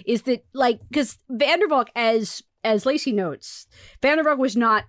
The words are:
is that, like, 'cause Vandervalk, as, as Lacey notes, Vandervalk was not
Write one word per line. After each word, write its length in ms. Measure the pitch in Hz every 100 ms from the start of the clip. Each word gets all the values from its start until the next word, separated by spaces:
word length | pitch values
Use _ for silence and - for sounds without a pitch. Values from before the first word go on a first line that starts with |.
| -
is 160 | 226
that, 220 | - 240 _
like, 280 | 269 247 220 -
'cause 260 | 302 254 - -
Vandervalk, 580 | 233 277 339 381 277 233
as, 480 | 240 226 226 214 - - _
as 200 | 226 214 -
Lacey 260 | 302 269
notes, 540 | 202 175 139 - - - - - -
Vandervalk 360 | 262 311 302 277
was 180 | 262 208
not 280 | 226 214